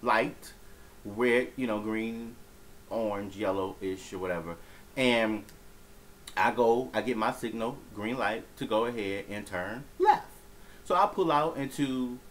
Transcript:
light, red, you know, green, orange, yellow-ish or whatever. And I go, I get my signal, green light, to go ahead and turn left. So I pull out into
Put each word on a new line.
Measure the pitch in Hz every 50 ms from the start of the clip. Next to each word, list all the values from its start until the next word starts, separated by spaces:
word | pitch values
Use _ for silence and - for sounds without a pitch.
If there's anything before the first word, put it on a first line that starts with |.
light, | - 120 117 110 123 - - - - - - - - - - - - - - - -
red, | 107 101 107 123 123 117 123 127 127 -
you | - 131
know, | 120 107 107
green, | 104 110 110 110 113 113 113 117 117 113 120 - - - - - - - - - - -
orange, | - 113 113 107 101 101 101 98 95
yellow-ish | 98 107 98 95 98 95 98 101 - 101 95 95 92 - - 98
or | 92
whatever. | 92 92 90 85 82 85 85 - - - - - - - -
And | - 131 123 120 117 113 107 107 104 101 - - - - - - - - - - - - - - - - - -
I | - 95 117 113
go, | 113 120 113 117 120 131 127 -
I | 110 107
get | 120 120
my | 110 110 117 131
signal, | - - 117 110 113 113 117 135 139 - - 104
green | 104 107 110 123
light, | 131 113 101 110 113 - - - -
to | 139
go | - 110 107 113
ahead | 120 120 117 104 98 98 101 - -
and | 101 104 104
turn | - 95 90 90 98 110 123 147 - - -
left. | 359 427 403 - - - - - - - - - - - - - -
So | - 190
I | 175 202
pull | 202 - - 190 165
out | 151 147 151 165 165 139
into | 139 135 - - 143 135 131 127 127 123 123 127 - -